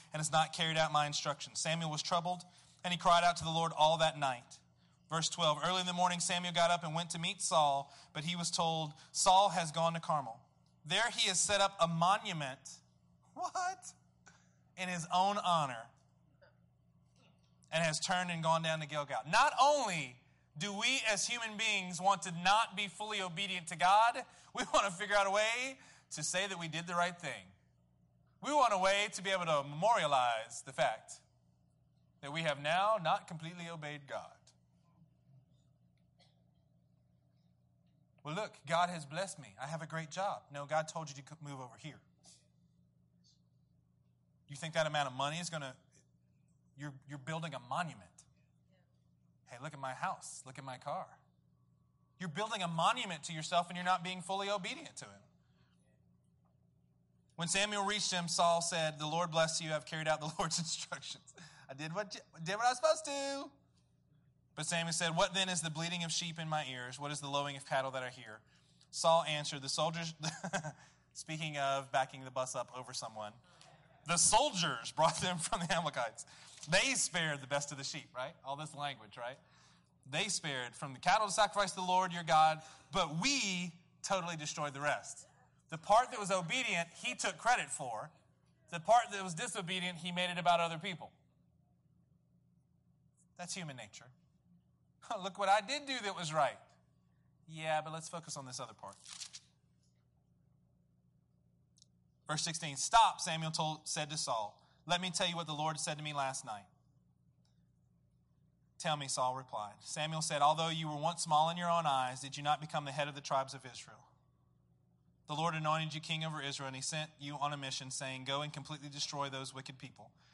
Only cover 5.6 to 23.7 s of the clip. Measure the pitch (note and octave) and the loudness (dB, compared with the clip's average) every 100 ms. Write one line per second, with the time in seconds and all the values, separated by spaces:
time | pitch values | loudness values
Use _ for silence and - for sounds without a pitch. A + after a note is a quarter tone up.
5.6 | D#3+ F#3 F3+ F3+ F3+ F3+ E3 F3 F3+ F3 | 2 0 0 2 2 2 0 0 0 4
6.6 | E3+ F3 E3 D#3+ E3+ E3+ F3 G3+ - E3+ | 4 4 0 -4 -4 -4 -4 -2 2 4
7.6 | D3 C#3 C3+ - - D3+ D3+ F3 E3 - | 6 4 -2 -12 -14 -8 -4 -2 -2 0
8.6 | E3 D#3+ D3+ - - - G3+ F#3+ G3+ F3 | 0 0 -4 -8 -8 2 8 8 8 4
9.6 | E3 D3+ E3 E3 - D#3 B2+ - _ _ | 0 2 2 2 0 -2 -2 -10 _ _
10.6 | _ _ D3 F#3+ A#3 A#3 G#3+ F3+ - G3+ | _ _ -2 2 2 2 2 2 4 4
11.6 | G3 G3 E3+ E3 F3 G#3 A3 E3 C#3 C3 | 4 4 2 4 4 4 2 -4 -4 -8
12.6 | - - _ _ _ _ _ - F4+ - | -14 -20 _ _ _ _ _ -6 -4 -2
13.6 | F#4 F#4 - - _ _ - - _ _ | -2 -4 -12 -20 _ _ -20 -20 _ _
14.6 | _ - F#3 F3 D#3+ F3+ G3 G3+ F3 E3+ | _ -8 -4 -4 0 2 4 2 4 4
15.6 | C#3 A#2 A#2 _ _ _ _ _ - _ | 2 -4 -12 _ _ _ _ _ -20 _
16.6 | _ _ _ _ _ _ _ _ _ _ | _ _ _ _ _ _ _ _ _ _
17.6 | - D#3+ E3 D#3 - F3+ F3+ E3 D#3+ E3 | -2 0 2 0 0 0 0 0 4 4
18.6 | E3 D#3+ D3 D3+ C#3+ E3+ - G#3 D4 - | 2 -2 -2 -4 -2 -4 2 6 6 6
19.6 | C#4 D4 A3+ E3+ C3 B2 _ _ _ D3 | 6 6 2 -2 -4 -10 _ _ _ -6
20.6 | G#3 G3+ A#3+ C4 A3 G3+ - A#3+ A3+ G#3+ | -4 0 0 2 2 0 0 -4 -4 -2
21.6 | A3 G3+ F3+ E3+ F#3 G3 F#3+ E3+ F3+ G#3+ | 0 0 -2 0 2 2 -2 0 4 4
22.6 | A3 G3 G3+ - G#3+ G#3+ F#3 E3 G3+ A#3 | 2 -2 -6 -6 -6 -4 -4 -4 -4 -6
23.6 | D#3+ | -6